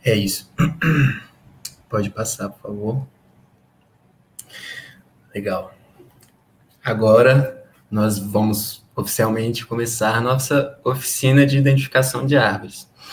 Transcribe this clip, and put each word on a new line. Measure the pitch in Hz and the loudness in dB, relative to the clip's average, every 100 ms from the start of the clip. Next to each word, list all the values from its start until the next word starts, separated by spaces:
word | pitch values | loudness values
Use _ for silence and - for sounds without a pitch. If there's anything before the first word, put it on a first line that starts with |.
É | - 107 | 2 0
isso. | 98 - - - | 0 -4 -10 -2
<clears throat> | 160 - 165 151 135 131 - _ _ - - - _ | -2 0 0 2 2 0 -12 _ _ -20 -20 -20 _
Pode | 107 101 | -4 -4
passar, | 104 110 - 101 | -6 -8 -8 -10
por | - | -12
favor. | 104 104 104 131 135 _ _ _ _ _ _ _ _ _ _ _ _ - - - - - - - _ _ _ | -14 -8 -6 -6 -8 _ _ _ _ _ _ _ _ _ _ _ _ -20 -20 -18 -16 -16 -18 -20 _ _ _
Legal. | 104 101 92 - - _ _ - _ _ _ _ _ _ _ | -8 -6 -6 -8 -18 _ _ -20 _ _ _ _ _ _ _
Agora, | - 110 110 110 127 135 139 - - _ _ | -6 0 6 6 8 4 2 -8 -20 _ _
nós | 107 107 101 | 0 0 -2
vamos | 98 107 107 104 - - _ - | -2 -2 0 -2 -6 -12 _ -10
oficialmente | 101 - 110 110 113 120 - | -6 -2 0 0 -4 -6 -6
começar | 117 117 - 107 117 | -6 -4 -2 0 0
a | |
nossa | 120 131 - 143 - - | 0 -2 0 0 0 -4
oficina | 123 131 - - 131 135 139 | -4 -4 -6 -2 4 6 6
de | 139 | 4
identificação | 139 135 - 131 131 120 135 | 4 2 2 0 0 -2 2
de | 143 | 2
árvores. | 110 101 - - - _ - | 2 0 -8 -18 -20 _ -20